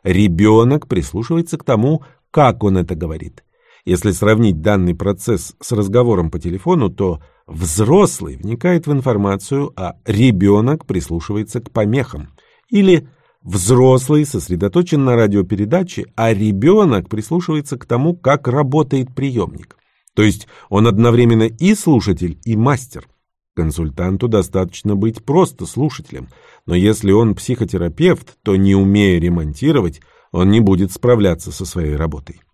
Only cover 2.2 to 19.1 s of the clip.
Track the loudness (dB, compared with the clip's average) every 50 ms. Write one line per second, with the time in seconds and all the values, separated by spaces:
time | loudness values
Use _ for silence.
2.2 | _ _ 2 2 4 4 2 0 0 0 0 0 -2 -4 -6 -8 -8 -10 -10 -12
3.2 | -14 -16 _ -20 _ _ _ _ _ _ _ _ _ -2 -2 0 0 -2 -2 0
4.2 | 0 2 2 2 2 0 0 0 0 0 0 2 0 -2 -2 -2 -4 -4 -4 -4
5.2 | -4 -4 -4 -4 -4 -12 -18 _ -10 -6 -2 -2 -2 2 2 2 2 2 2 0
6.2 | 0 -4 -6 -8 -8 -8 -8 -6 -2 -2 0 0 0 -2 -2 -2 -4 -4 -4 -6
7.2 | -12 _ _ _ _ -16 -10 -8 -6 -4 -2 0 2 4 4 4 4 2 0 -6
8.2 | -12 -14 -14 -10 -8 -8 -8 -4 -2 -2 -2 0 0 -2 -2 -2 0 0 0 0
9.2 | 0 -2 -2 -4 -6 -6 -4 -4 -4 -6 _ -10 -10 -10 -10 _ _ -4 0 2
10.2 | 2 2 4 4 4 4 4 4 4 0 -2 -4 -4 -6 -6 -6 -4 -4 -8 -8
11.2 | -6 -6 -8 -8 -8 -8 -10 -12 -12 -6 -4 -2 -2 0 0 -2 -4 -6 -10 -16
12.2 | -16 -18 _ _ _ _ _ _ _ _ 0 2 4 6 4 4 2 -6 _ _
13.2 | _ _ _ _ _ -6 -4 -4 2 4 4 6 6 6 4 4 2 2 0 0
14.2 | 0 0 -4 -8 -6 -4 -4 -4 -4 0 0 0 0 0 0 0 2 2 2 2
15.2 | 2 2 2 0 0 -2 -2 -4 -2 0 0 -2 -2 -4 -8 -12 -12 -10 _ -2
16.2 | 0 0 0 0 0 0 0 2 2 4 4 4 4 2 2 0 -2 -4 -8 -10
17.2 | -6 -4 -4 -4 -4 -4 -6 -6 -6 -8 -12 -12 -6 -4 -2 -2 0 -2 -4 -2
18.2 | 0 0 0 0 0 -2 -2 0 -2 0 0 0 0 0 -2 -4 -4 -4